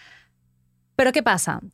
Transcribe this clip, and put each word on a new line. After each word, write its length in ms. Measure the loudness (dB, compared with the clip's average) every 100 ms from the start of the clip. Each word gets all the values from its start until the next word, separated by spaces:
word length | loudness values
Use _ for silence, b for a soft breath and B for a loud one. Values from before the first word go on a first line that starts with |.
| B B B _ _ _ _ _ _ 0
Pero 160 | 2
¿qué 120 | 2
pasa? 360 | 0 0 -2 -6 -10